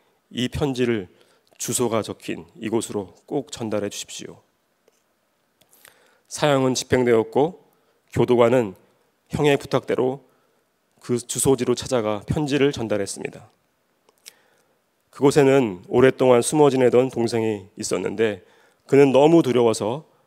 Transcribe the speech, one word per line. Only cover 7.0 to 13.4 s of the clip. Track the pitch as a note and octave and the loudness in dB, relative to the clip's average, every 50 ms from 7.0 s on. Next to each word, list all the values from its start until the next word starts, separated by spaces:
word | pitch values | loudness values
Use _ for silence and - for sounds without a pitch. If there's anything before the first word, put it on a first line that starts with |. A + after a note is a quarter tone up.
| B2+ A#2+ A#2 A2+ A2 A2 - A#2+ C#3+ E3 F#3 - _ _ _ _ _ _ _ _ _ _ - | 2 2 2 2 2 0 0 0 0 0 -2 -8 _ _ _ _ _ _ _ _ _ _ -4
교도관은 | C3+ C3+ A2+ B2 A#2 A#2+ A#2 B2 C3 A#2 G2+ F2+ - _ _ _ _ _ _ _ _ _ _ | -2 0 2 4 4 4 4 4 2 0 -2 -6 -14 _ _ _ _ _ _ _ _ _ _
형의 | - - D3 D3 C#3 C3+ | -6 -2 0 2 0 0
부탁대로 | - - - C3 - - G#2+ - B2 B2+ C3 C3 _ _ _ _ _ _ _ _ _ _ _ _ _ _ _ _ | -2 -4 -6 -6 -4 -4 -4 -2 -2 -4 -4 -8 _ _ _ _ _ _ _ _ _ _ _ _ _ _ _ _
그 | - - B2 A#2+ | -8 -6 -6 -6
주소지로 | - - - - - C#3 C3+ A#2+ B2 B2+ B2 | -6 -6 -6 -2 0 0 0 2 0 -2 -2
찾아가 | - - - C3 B2 G#2+ G#2+ G#2+ G2+ - | -2 -4 -4 -4 -2 -2 -2 -4 -6 -6
편지를 | - - E3 D3+ C#3 C#3 C#3+ C3+ C#3+ | -6 -4 -4 -4 -2 -2 0 0 0
전달했습니다. | C#3 B2 A#2 G#2+ G#2+ G#2 G2 G2 - - - - - - | -2 -2 -6 -4 -4 -4 -6 -6 -10 -10 -12 -12 -14 -16